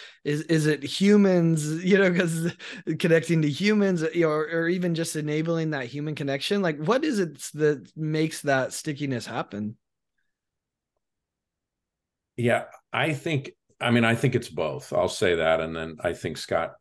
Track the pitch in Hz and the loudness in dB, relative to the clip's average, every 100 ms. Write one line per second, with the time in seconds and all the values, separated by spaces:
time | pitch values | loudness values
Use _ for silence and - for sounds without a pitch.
0 | - - 147 147 160 160 151 143 139 - | -20 -10 -4 -4 0 2 2 0 -2 2
1 | 196 208 196 180 165 160 151 160 185 196 | 6 8 8 6 4 2 0 -2 2 4
2 | 190 175 170 165 165 - - 202 - 160 | 4 4 0 0 -2 -6 -14 -12 -6 -2
3 | 175 165 160 165 147 135 208 214 196 175 | 4 4 4 2 2 2 2 4 4 2
4 | 160 170 160 151 156 165 165 185 175 160 | 0 2 2 2 -2 -2 0 0 0 -2
5 | 165 156 151 151 160 165 160 143 120 143 | -2 -4 -2 -2 -2 -2 -2 -4 -6 -8
6 | 151 151 139 139 - 202 175 147 156 262 | -8 -6 -4 -4 -2 0 0 -2 0 0
7 | 311 208 165 143 - 147 151 143 - 156 | 0 -2 -2 -6 -14 0 0 0 -8 -8
8 | 156 156 160 - 143 135 127 - 156 143 | -4 0 -2 -2 0 0 0 -6 -8 -6
9 | 143 120 113 120 - 101 107 123 _ _ | -4 -6 -6 -8 -8 -8 -8 -10 _ _
10 | _ _ _ _ _ _ _ _ _ _ | _ _ _ _ _ _ _ _ _ _
11 | _ _ _ _ _ _ _ _ _ _ | _ _ _ _ _ _ _ _ _ _
12 | _ _ _ - 117 110 - - _ 117 | _ _ _ -4 0 0 -2 -18 _ -2
13 | 156 139 170 143 - _ _ _ 123 120 | -2 -2 -4 -4 -6 _ _ _ 0 2
14 | 113 113 139 - - 78 78 69 - 87 | 2 2 2 0 -4 -6 -6 -6 -4 -2
15 | 92 - 95 85 80 80 82 82 82 78 | -2 0 0 2 2 2 0 -6 -8 -6
16 | 87 82 87 - - 87 82 - | -6 -6 -8 -8 -4 -4 -4 -10